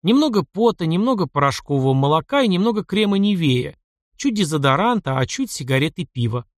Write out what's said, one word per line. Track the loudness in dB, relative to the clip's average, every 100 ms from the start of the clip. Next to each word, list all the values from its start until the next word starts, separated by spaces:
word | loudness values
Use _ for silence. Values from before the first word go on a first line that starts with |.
Немного | 2 2 2 0
пота, | -2 0 0 0 -2
немного | 0 0 0 -2
порошкового | 0 0 -2 -4 0 2
молока | 2 2 0 0 0
и | 2
немного | 2 0 -2
крема | -2 -2 0 2
Nivea, | 0 2 0 0 -4 -12 _ _ _ _
чуть | -4 0
дезодоранта, | -2 0 2 2 2 0 -2 -2
а | -2
чуть | -4 -6
сигарет | -6 -2 0 0 -4
и | -10
пива. | -4 -4 -4 -10